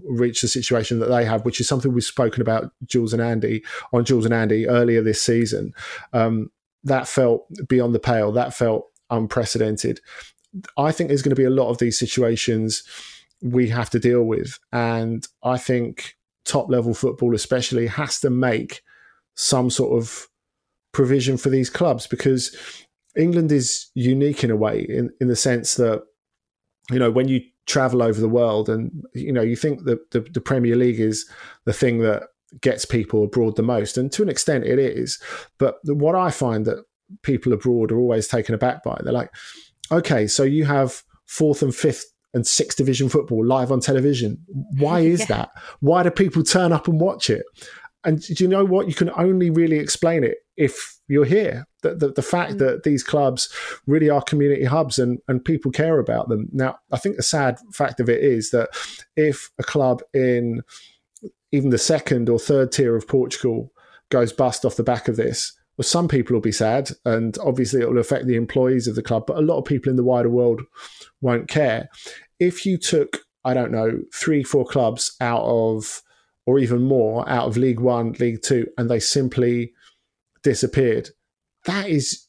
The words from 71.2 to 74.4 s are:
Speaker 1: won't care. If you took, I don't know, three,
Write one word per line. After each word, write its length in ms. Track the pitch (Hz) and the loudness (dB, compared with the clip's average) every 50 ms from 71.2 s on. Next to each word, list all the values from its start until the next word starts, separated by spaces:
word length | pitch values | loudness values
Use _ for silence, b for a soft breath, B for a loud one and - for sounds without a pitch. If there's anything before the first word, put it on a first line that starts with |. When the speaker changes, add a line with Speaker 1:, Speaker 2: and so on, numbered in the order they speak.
Speaker 1:
won't 260 | - 131 120 117 - - | -2 0 0 0 -2 -2
care. 400 | - 151 151 131 110 117 - - B B B B B B B B B - | 0 0 2 2 0 -2 -6 -10 B B B B B B B B B -2
If 280 | 175 180 175 - - | 0 0 0 -2 -2
you 120 | 196 185 170 | -2 -2 -2
took, 420 | - - - 156 143 - - - - _ _ _ - | -2 0 2 2 0 0 -4 -12 -12 _ _ _ -2
I 80 | 131 127 | 0 0
don't 180 | 127 123 - | 0 0 0
know, 300 | 120 113 113 110 113 - - - - | 0 0 0 0 -2 -2 -6 -8 -10
three, 300 | - - - 156 147 | -6 -2 0 0 0